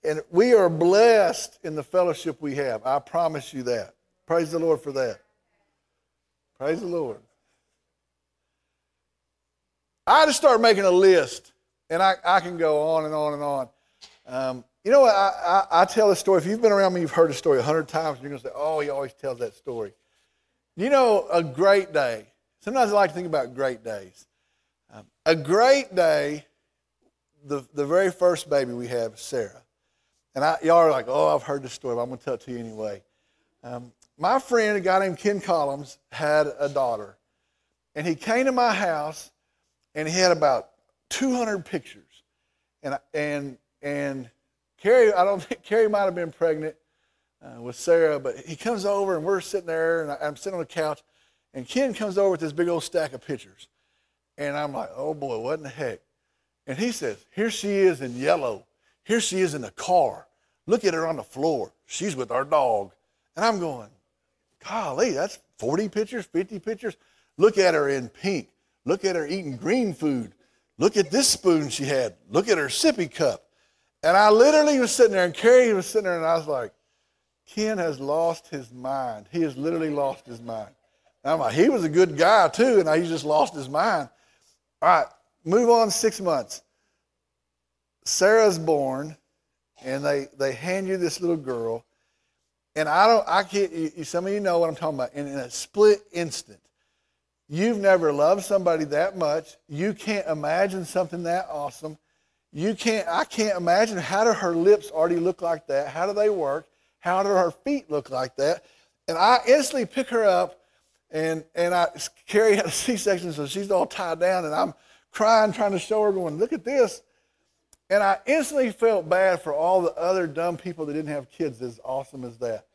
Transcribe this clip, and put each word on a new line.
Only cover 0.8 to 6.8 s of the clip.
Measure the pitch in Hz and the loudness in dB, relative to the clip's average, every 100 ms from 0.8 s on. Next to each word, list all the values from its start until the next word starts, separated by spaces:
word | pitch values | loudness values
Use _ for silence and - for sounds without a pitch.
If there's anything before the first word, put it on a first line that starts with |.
| 170 202 233 226 180 160 - _ | 4 6 6 6 4 0 -10 _
in | 175 | -10
the | 151 | -10
fellowship | 139 185 180 156 165 143 | -2 0 0 -2 -8 -8
we | 151 | -8
have. | 139 139 110 127 | -4 -4 -4 -2
I | 139 | -4
promise | - 165 165 156 139 | -2 -2 -2 -4 -10
you | 139 | -10
that. | 123 117 95 _ _ _ _ | -6 -6 -6 _ _ _ _
Praise | 170 156 | -2 -2
the | 160 | -2
Lord | 165 151 | 0 -2
for | 143 | -2
that. | 135 123 104 _ _ _ _ _ _ _ _ _ _ _ _ _ _ | -4 -4 -6 _ _ _ _ _ _ _ _ _ _ _ _ _ _
Praise | 139 165 | -6 -4